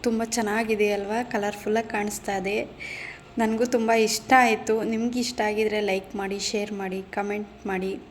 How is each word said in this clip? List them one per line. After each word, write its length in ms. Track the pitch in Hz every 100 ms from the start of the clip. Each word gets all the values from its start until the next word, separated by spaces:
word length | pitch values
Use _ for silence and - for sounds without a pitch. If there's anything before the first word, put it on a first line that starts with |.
| 247
ತುಂಬ 160 | 226 226 233
ಚೆನ್ನಾಗಿದೆ 520 | 214 214 220 214 208 202
ಅಲ್ವಾ, 220 | 202 220 240
ಕಲರ್‌ಫುಲ್ಲಾಗಿ 580 | 220 202 208 - 214 226 214
ಕಾಣಿಸ್ತಾ 400 | 208 - - 196
ಇದೆ. 180 | 190 214 - - - - - - - -
ನನಗೂ 280 | 220 220 240
ತುಂಬ 260 | 240 226 226 220
ಇಷ್ಟ 240 | - - 262
ಆಯಿತು. 380 | 240 214 - 220
ನಿಮ್ಗೆ 360 | 214 220 240 247
ಇಷ್ಟ 220 | 240 - 214
ಆಗಿದ್ರೆ 320 | 208 220 214
ಲೈಕ್ 280 | 208 190 190 208
ಮಾಡಿ, 220 | 196 196
ಶೇರ್ 320 | 196 214 208 208
ಮಾಡಿ, 180 | 190 190 196 -
ಕಾಮೆಂಟ್ 380 | 202 208 208 - 202
ಮಾಡಿ. 260 | 190 190 202 -